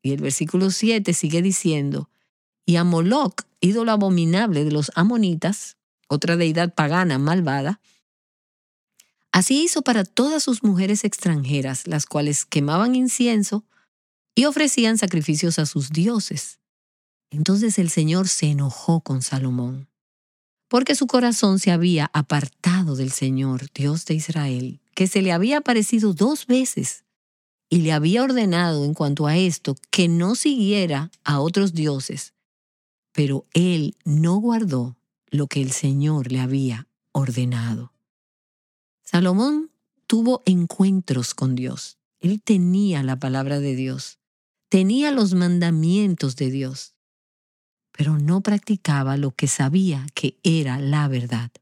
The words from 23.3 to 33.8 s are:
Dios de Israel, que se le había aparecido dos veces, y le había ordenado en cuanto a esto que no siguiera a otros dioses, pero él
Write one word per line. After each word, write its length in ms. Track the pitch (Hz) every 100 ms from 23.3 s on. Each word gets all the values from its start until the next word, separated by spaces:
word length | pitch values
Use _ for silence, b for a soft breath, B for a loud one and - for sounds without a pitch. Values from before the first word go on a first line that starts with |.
| 131 135 127 139
Dios 320 | - 143 160
de 100 | -
Israel, 680 | 156 156 160 143 127 127 - _
que 120 | - 185
se 160 | 196
le 100 | 190
había 260 | 170 220 294
aparecido 540 | 285 233 208 233 208
dos 340 | 165 220 302 -
veces, 580 | 254 254 - 131 - _ _ _ _ _ _ _
y 100 | 175
le 120 | 160
había 300 | 151 156 226
ordenado 640 | 262 254 202 170 175 151
en 80 | 143
cuanto 340 | 156 147 143 147
a 120 | 165
esto 380 | 185 156 - 135 -
que 160 | - 170
no 280 | 170 180
siguiera 760 | 254 302 269 202 202 175 139 160 _
a 160 | - 143
otros 320 | 156 185 196
dioses, 640 | 165 151 139 - 139 - _ _ _ _ _ _ _ _
pero 340 | - 143 135 -
él 420 | 170 180 170